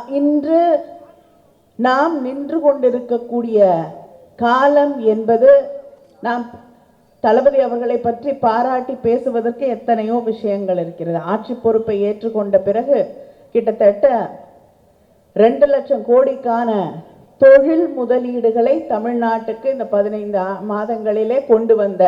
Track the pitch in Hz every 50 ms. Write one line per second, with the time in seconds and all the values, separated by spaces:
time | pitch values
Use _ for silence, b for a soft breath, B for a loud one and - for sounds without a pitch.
0 | 240 240 277 285 285 294 294 302 277 302 330 339 339 349 320 285 - - - -
1 | - - - _ _ _ _ _ _ _ _ _ _ _ _ - 233 254 254 269
2 | 294 339 339 285 254 254 269 277 285 285 320 330 285 294 269 254 254 247 233 247
3 | 240 - 240 233 240 240 240 240 233 233 220 208 202 190 175 165 160 160 - -
4 | - - - - - _ _ - 233 233 240 262 269 285 294 294 285 285 285 254
5 | 226 220 214 220 220 214 233 226 247 269 571 - - - - - - - - _
6 | _ _ _ _ - 240 233 240 233 233 - - - - _ _ _ _ _ _
7 | _ _ _ _ - 226 214 247 262 277 277 269 262 240 240 240 247 233 247 233
8 | - 240 233 - - 294 269 - - 226 220 233 247 254 262 247 247 - 262 -
9 | - 233 233 254 240 262 240 233 220 240 233 - 277 262 233 220 - - 233 220
10 | 214 214 233 240 226 226 214 - - 208 196 196 202 185 185 180 170 165 170 -
11 | 170 170 170 165 165 170 196 220 220 - 247 247 - 226 226 220 226 220 208 202
12 | 202 202 208 208 - 226 220 214 202 202 196 190 190 202 202 226 254 269 285 226
13 | 185 - - - B B B B B B _ 233 226 226 214 214 226 202 202 202
14 | - 269 254 226 185 147 - - - - _ - _ _ _ _ _ _ _ _
15 | _ _ _ _ _ _ _ - 208 233 262 277 294 285 277 269 240 - 285 226
16 | 214 233 240 254 277 269 269 - - 247 226 233 240 233 220 202 180 151 - 160
17 | - - - _ - _ _ _ 277 269 269 277 269 311 320 330 339 294 277 262
18 | 247 226 247 247 240 247 247 247 233 226 220 240 233 254 285 320 320 - 254 208
19 | 220 240 240 240 233 226 226 220 220 226 214 220 - 269 269 247 220 208 214 202
20 | 202 208 214 214 208 208 208 190 185 190 196 180 190 214 208 208 214 220 226 220
21 | 214 214 208 220 220 220 247 277 277 - 233 220 226 226 226 214 202 202 190 180
22 | 185